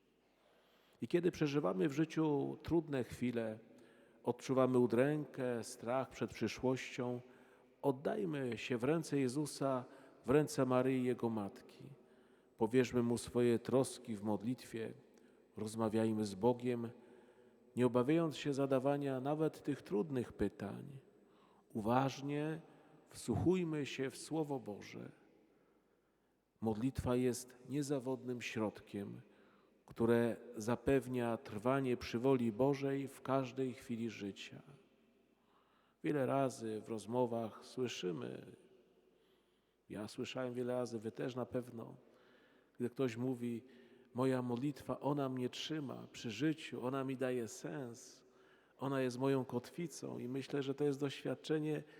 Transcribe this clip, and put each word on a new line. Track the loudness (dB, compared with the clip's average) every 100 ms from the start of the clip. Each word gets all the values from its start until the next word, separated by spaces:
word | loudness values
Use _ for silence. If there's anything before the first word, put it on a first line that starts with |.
| _ _ _ _ _ _ _ _ _ -10
I | 0
kiedy | 2 2
przeżywamy | 2 2 2 2 2 2
w |
życiu | 2 0 2 2 2 0 -4
trudne | 0 2 2 -2
chwile, | -2 -2 -2 0 -2 -6 -14 -20 -20 -20 -20 -8
odczuwamy | -4 -2 2 4 6 6
udrękę, | 6 6 4 4 -4 -4 -2 -2
strach | -6 -8 -2 -2 -2
przed | -4 -4
przyszłością, | -2 -2 0 0 0 -2 -4 -4 -4 -8 -20 -20 -20 -20 _
oddajmy | 0 0 -2 -2 -2 -2 -2 -2
się | -2 0
w |
ręce | 2 2 2 2
Jezusa, | 2 0 -2 0 0 0 -4 -16 -20 -10 4
w |
ręce | 4 4 2 4
Maryi, | 4 4 2
Jego | 2 0 0
Matki. | 0 -4 -8 -20 -18 -18 -20 -20 -20 -20 _ _ 0
Powierzmy | 4 6 4 4
Mu | 2 2
swoje | 0 4 6 6
troski | 4 4 4 -2 -8 -4
w |
modlitwie, | 0 0 -2 -6 -6 -8 -8 -10 -20 -20 -20 _ _ -8
rozmawiajmy | -6 0 2 4 4 2 -2
z |
Bogiem, | 2 2 4 0 -2 -4 -10 -20 -20 -20 -20 -20 -20 -6 4
nie | 6
obawiając | 6 4 4 2 -2
się | -2
zadawania | 0 2 4 4 2 0 -2
nawet | -2 0 0 -2
tych | -4 -4
trudnych | -2 -2 0 0 -2
pytań. | 0 -2 -2 -8 -8 -10 -14 -18 _ _ -20 -20 _ _
Uważnie | -4 2 4 4 0 -4 -4 -4 -6 -12 -20 -20 -20 -20
wsłuchujmy | -10 -2 2 4 4 2 -2 -4
się | -4 -4
w | -6
Słowo | -6 -2 -2 -4
Boże. | -6 -10 -10 -12 -14 -16 _ _ _ _ _ _ _ _ _ _ _ _ _ -4
Modlitwa | -2 0 -2 0 0 2
jest | 2 0 -8 -16 -8
niezawodnym | -4 -2 -2 -2 -6 -4 -6
środkiem, | -4 -2 -2 -2 -10 -8 -8 -10 -16 _ -20 _ _ _ -12
które | 0 4 4 4 -2 -8 -8
zapewnia | -4 -2 2 2 2 -2 0 -2
trwanie | -6 -4 2 2 2 -2
przy | -2 0
woli | 4 4 4
Bożej | 4 2 2 0 -2 -4
w | -8
każdej | 0 0 0 -2 -4
chwili | -4 -8 -4 -4
życia. | -4 -8 -8 -12 -16 -18 -20 _ _ _ _ _ _ _ _ _ _ _ _
Wiele | -2 2 4
razy | 4 2 0 -6 -6
w | -4
rozmowach | -6 -2 2 2 0 -4 -8 -12
słyszymy, | -4 -4 -2 -4 -4 -6 -10 -14 -20 -20 -20 _ _ _ _ _ _ _ _ _ _ -12
ja | -10 -10
słyszałem | -8 -8 -6 -6
wiele | -4 -2
razy, | -2 -2 -4
wy | -6
też | -6 -6
na | -4 -4
pewno, | -4 -6 -10 -12 -16 -20 -20 -20 -20 _ _ _ -4
gdy | -4
ktoś | 0 0 0
mówi: | -2 -2 -4 -6 -8 -20 -20 -20 -8
"Moja | 2 2 2
modlitwa, | 0 -2 -2 -4 -6 -2
ona | 0 0 0
mnie | -2 -4
trzyma | -4 -6 -6 -6 -8 -12
przy | -8 -6
życiu, | 0 0 0 -4 -4 -2
ona | -2
mi | -2 -2
daje | 0 0 -2
sens, | -6 -8 -6 -8 -10 -18 -20 -20 _ -20 -20 _ -6
ona | -2 2
jest | 0 2
moją | 2 2
kotwicą", | 2 -4 -4 -8 -8 -6 -8 -6
i | -4
myślę, | -6 -4 -4
że | -2
to | 0
jest | 0 2
doświadczenie | -2 -2 -4 -4 0 0 0 -2 -6